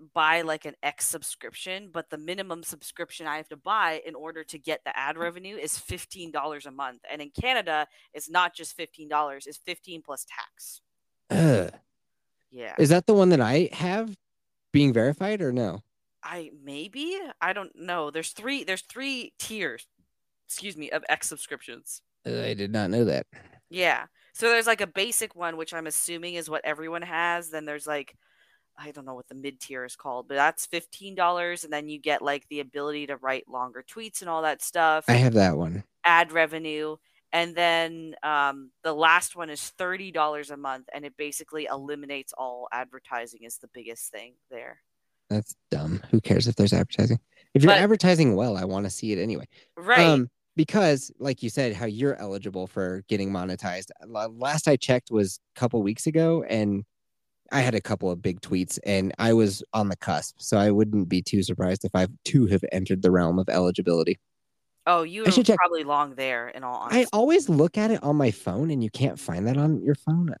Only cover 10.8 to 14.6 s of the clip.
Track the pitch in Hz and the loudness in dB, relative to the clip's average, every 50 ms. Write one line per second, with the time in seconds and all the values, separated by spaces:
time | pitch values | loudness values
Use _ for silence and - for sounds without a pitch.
10.8 | _ _ _ _ _ _ _ _ _ - - - 165 156 127 101 87 87 - - | _ _ _ _ _ _ _ _ _ -4 2 4 6 6 6 4 2 -4 -8 -16
11.8 | _ _ _ _ _ _ _ _ _ _ _ _ _ _ 131 123 117 104 - - | _ _ _ _ _ _ _ _ _ _ _ _ _ _ -18 -16 -14 -8 0 2
12.8 | 151 139 165 180 - - 214 196 190 185 175 139 117 110 131 156 180 - - - | 4 6 6 4 6 4 6 6 8 6 6 6 4 4 2 2 2 0 -2 -4
13.8 | 156 180 185 214 226 220 196 _ _ _ _ _ _ _ _ _ | -4 -4 -4 -4 -6 -8 -12 _ _ _ _ _ _ _ _ _